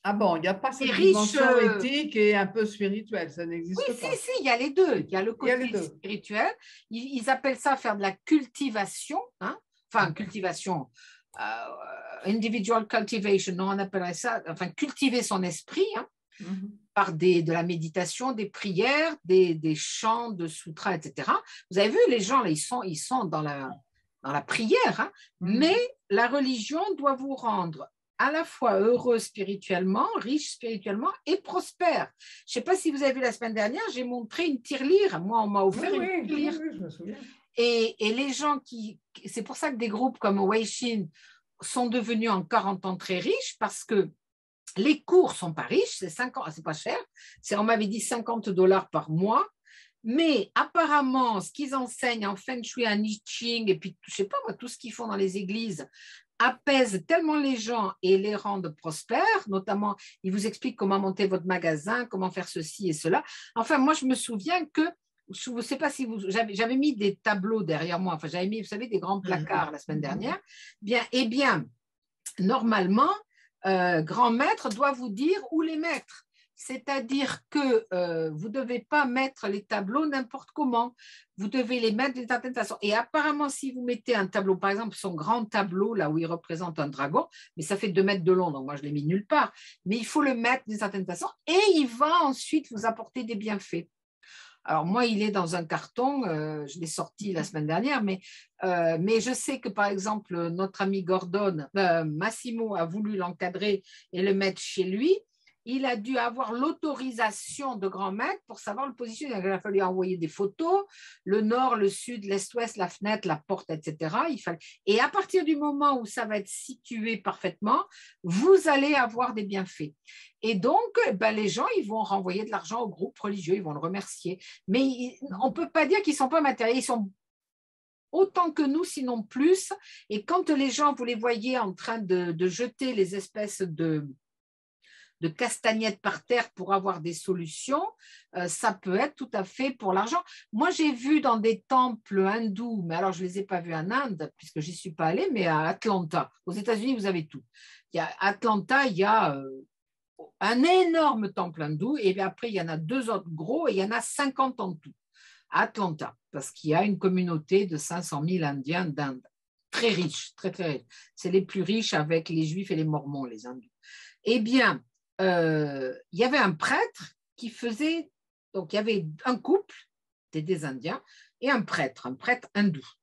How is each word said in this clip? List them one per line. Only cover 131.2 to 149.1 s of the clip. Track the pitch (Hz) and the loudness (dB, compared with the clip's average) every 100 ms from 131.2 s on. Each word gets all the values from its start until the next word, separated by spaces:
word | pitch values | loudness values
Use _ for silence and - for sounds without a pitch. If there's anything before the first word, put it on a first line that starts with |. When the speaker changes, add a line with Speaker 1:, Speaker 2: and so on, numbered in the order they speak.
| 240 233 233 254 | 0 0 0 0
Speaker 2:
en | 202 | -2
train | 175 - 226 | -4 -6 -6
de, | 190 185 175 | 0 0 0
de | 165 180 | 0 -2
jeter | 170 240 _ 262 | 0 -6 _ -2
les | 226 185 196 | 2 0 0
espèces | 190 214 208 - | -8 -8 -8 -6
de, | 185 156 165 156 147 135 _ _ _ _ _ _ _ - - _ | -6 -2 0 0 -4 -14 _ _ _ _ _ _ _ -20 -20 _
de | 165 | -6
castagnettes | 156 240 - 226 220 220 196 | -2 -4 0 0 2 -2 -2
par | 202 - _ | -4 -6 _
terre | 240 226 | 0 0
pour | - 190 | -8 -2
avoir | 196 190 175 | 0 0 -4
des | 160 | -6
solutions, | 165 - 180 160 - - 285 403 - - - _ - | -6 -4 -4 -4 -10 -4 -2 -2 -8 -20 -20 _ -6
euh, | 269 | -6
ça | - 226 | -2 -2
peut | 196 190 190 | -2 -2 0
être | 285 - | 0 -4
tout | 277 | -6
à | 214 | -4
fait | 185 - 269 | -6 -4 -4
pour | 254 202 | -2 0
l'argent. | 185 220 349 - - _ | 0 2 -2 -4 -20 _
Moi, | 214 320 | 0 0
j'ai | 359 302 | 2 0
vu | 240 262 302 | 0 2 2
dans | 285 226 | 4 2
des | 220 208 _ | 2 0 _
temples | 262 254 220 - 196 190 | 2 2 -2 -2 2 2
hindous, | 220 226 196 240 220 165 | 2 -2 -4 -4 -4 -2
mais | 165 | 0
alors | 190 | -2
je | 170 | -2
les | 185 190 | -6 -6
ai | |
pas | 196 180 | -4 -4
vus | 170 | -4
en | 160 175 | -4 -2
Inde, | 247 277 165 151 _ | -2 -2 -6 -8 _
puisque | - 160 | -10 -8
j'y | 156 170 | -8 -10
suis | 190 | -12
pas | 160 165 | -2 0
allée, | 190 381 | 2 0
mais | 233 170 | 0 2
à | 156 | 2
Atlanta. | 160 - 226 190 165 165 131 _ - | 0 -2 0 0 0 -2 -4 _ -8
Aux | |
États-Unis, | 208 208 220 247 247 | -6 -2 0 0 0
vous | 196 | 0
avez | 175 156 | -2 -4
tout. | 135 _ _ - - _ | -14 _ _ -20 -20 _
Il | 170 | -4
y | |
a | 160 - | -4 0
Atlanta, | 196 196 233 214 170 269 262 | 0 2 2 2 4 2 2
il | 175 | 2
y | |
a, | 202 | 4